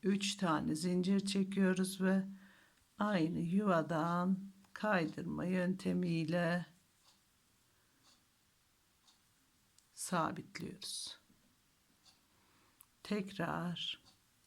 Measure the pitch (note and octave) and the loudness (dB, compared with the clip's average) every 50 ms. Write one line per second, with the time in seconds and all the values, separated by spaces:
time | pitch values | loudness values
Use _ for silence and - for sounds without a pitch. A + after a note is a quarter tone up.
0 | - F#3+ G3+ G3 G3+ G3 - - F#3+ E3+ D#3 D3 C#3+ D3+ D#3 D#3 E3+ F3+ F3+ F3+ | 0 2 2 2 0 -2 -2 0 0 2 2 2 2 0 0 0 0 0 2 2
1 | F3+ F#3+ G3 G3 G3 G3 - G3 F#3+ - - G3 F#3+ F#3 F#3 F#3 F#3+ F#3 - - | 2 4 2 2 2 0 0 0 0 2 2 4 4 4 4 2 0 -2 -2 0
2 | F#3+ F#3 F#3+ F#3+ F#3+ - - - - - - - - _ _ _ _ _ _ - | 2 2 4 2 2 -2 -6 -14 -18 -20 -20 -20 -20 _ _ _ _ _ _ -4
3 | G#3 G#3+ G#3 F3 D#3 E3 E3+ D#3 E3+ E3 F3+ G3+ G#3+ G3+ F3 D#3+ D3+ D3+ E3+ D#3 | -2 0 2 2 2 2 0 0 0 2 2 2 4 4 4 4 2 2 0 0
4 | D#3+ E3+ F3 F3 F3+ F#3 F#3+ F#3+ G3 - - - - - - - - G#3+ G3+ F3 | 0 0 0 2 2 2 0 0 -2 -10 -16 -20 -20 -20 -10 -4 -2 0 2 2
5 | D#3+ - - - E3+ E3 D3+ D3 - F3+ F#3 F#3 F3+ F3+ F#3 F#3 F#3 F#3 F3+ F3+ | 0 0 -4 -6 -6 -6 -4 -4 -2 0 0 0 2 0 0 -2 0 0 0 0
6 | F3+ F3 E3 E3 D#3+ D3+ E3+ F3 F3 E3 F3 F3 E3 - - _ _ _ _ _ | 0 0 0 0 0 0 0 0 0 0 0 -2 -4 -8 -14 _ _ _ _ _
7 | _ _ - _ _ _ _ _ _ _ _ _ _ _ _ _ _ _ _ _ | _ _ -20 _ _ _ _ _ _ _ _ _ _ _ _ _ _ _ _ _
8 | _ _ - _ _ _ _ _ _ _ _ _ _ _ _ _ _ _ _ _ | _ _ -20 _ _ _ _ _ _ _ _ _ _ _ _ _ _ _ _ _
9 | _ _ - _ _ _ _ _ _ _ _ _ _ _ _ _ - _ - - | _ _ -20 _ _ _ _ _ _ _ _ _ _ _ _ _ -20 _ -14 -12
10 | - - F#3 E3+ D#3 D3+ - - - - - - - - - - - - - - | -6 -2 0 0 0 0 -2 -4 -10 -12 -12 -10 -10 -10 -10 -10 -12 -10 -10 -10
11 | - - - - _ _ _ _ _ _ _ _ _ _ _ _ _ _ _ _ | -10 -10 -12 -14 _ _ _ _ _ _ _ _ _ _ _ _ _ _ _ _
12 | _ - - _ _ _ _ _ _ _ _ _ _ _ _ - - _ _ _ | _ -20 -20 _ _ _ _ _ _ _ _ _ _ _ _ -20 -20 _ _ _
13 | - - G#3 G#3 F#3+ G3 - - E3+ D#3+ D3+ E3 E3+ F3 E3+ - - - - - | -6 -4 -2 -2 -4 -4 -4 -4 -4 -2 -2 -2 -2 -4 -4 -4 -6 -6 -8 -10
14 | - - - _ _ _ _ _ _ | -12 -20 -20 _ _ _ _ _ _